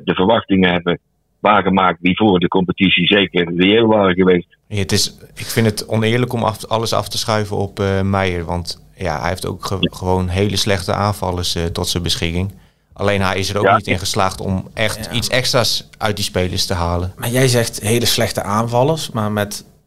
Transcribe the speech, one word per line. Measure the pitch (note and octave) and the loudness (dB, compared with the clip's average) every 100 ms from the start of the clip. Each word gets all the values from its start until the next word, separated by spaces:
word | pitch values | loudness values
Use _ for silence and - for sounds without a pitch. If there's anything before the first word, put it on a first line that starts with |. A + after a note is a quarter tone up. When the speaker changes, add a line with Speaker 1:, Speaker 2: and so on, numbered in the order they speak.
Speaker 1:
de | - | 0
verwachtingen | F2 F#2+ A#2 - G2 F#2 | 2 2 2 2 2 4
hebben | F2 F2 E2 _ _ _ _ | 2 0 -4 _ _ _ _
waargemaakt | G2+ G#2 F#2+ F#2+ F#2 E2 | 2 4 4 2 2 2
die | F2 F#2 | 0 2
voor | A2 F#2 | 4 4
de | E2+ | 2
competitie | F#2+ F2+ - F#2+ - E2+ | 0 0 2 2 2 4
zeker | G2+ F#2+ F2+ E2+ E2+ | 2 2 0 -2 2
reëel | F#2+ A2 A2+ | 4 4 4
waren | A2 G2 | 4 4
geweest. | F2+ F#2 F2+ - _ _ | 4 4 4 0 _ _
Speaker 2:
Ja, | G2+ | -4
het | F#2+ | 0
is, | G2+ - - - | 0 -2 -6 -20
ik | - - | -14 -4
vind | - A2+ | 0 2
het | G#2 - | 0 -4
oneerlijk | A2+ A2 A#2+ B2 | -2 0 0 0
om | A#2+ | 0
af, | G#2+ A2 - | -2 -2 -4
alles | A2+ A2+ | -2 0
af | G#2 G#2 | -2 -2
te | - | -4
schuiven | - G#2+ G2+ G2 | -2 -2 -2 -4
op, | G2 - | -4 -2
eh, | G2 F#2+ | 0 0
Meijer, | F#2+ G2 F#2+ F2 | 0 0 0 -2
want | E2 F2 E2 - - - | -4 -4 -6 -10 -16 -8
ja, | F#2 C#2+ | -6 -4
hij | D2 | -4
heeft | F2+ F#2 | -4 -6
ook | F#2 - | -8 -6
ge-, | G2 | -4
Speaker 3:
Ja. | F2+ - | -4 -4
Speaker 2:
gewoon | F#2 F#2 F#2 | -2 0 0
hele | F#2 G#2 F#2+ | 0 0 0
slechte | A2 G2 F2 | 0 -2 -2
aanvallers, | F#2+ G2+ G2+ F2+ F2+ F2 | -2 0 -2 -4 -4 -4
eh, | E2+ | -4
tot | E2+ - F2+ | -4 -4 -4
zijn | F2+ | -4
beschikking. | E2+ - E2 E2+ G2 - - _ _ | -4 -2 -2 -2 -4 -8 -20 _ _
Alleen | - G2 G2+ | -4 0 0
hij | F#2+ F#2+ | 0 -2
is | F#2+ | -2
er | G#2 | 0
ook | |
Speaker 1:
Ja. | F#2+ G#2+ | 2 2
Speaker 2:
niet | - | 0
in | F#2 | -4
geslaagd | - - F#2+ - | -2 0 -2 -2
om | G2 F#2 - | -4 -4 -4
echt | - A2 - | -4 -4 -4
Speaker 3:
Ja. | - A2 | -6 -6
Speaker 2:
iets | A#2 | -2
extra's | - - C3 A2 - - - | -2 0 0 0 -2 -8 -6
uit | A2 G2 | -4 -2
die | |
spelers | G2+ F#2+ F2+ F#2 - | -4 -2 -2 -2 -2
te | |
halen. | F#2 F2 F2 F2+ - | -2 -2 -2 -4 -6
Speaker 3:
Maar | A#2 | -4
jij | B2+ C3 | 2 2
zegt | A#2+ A2+ - | 2 0 -4
hele | G#2 A#2 A#2 | -2 0 0
slechte | - A2+ - | 0 0 -2
aanvallers, | F#2 G#2 A#2 A#2+ C#3 D#3+ - | -2 -2 0 2 2 0 -4
maar | A2+ G#2 | -4 -2
met | G#2 G2+ - - _ | -2 -2 -6 -14 _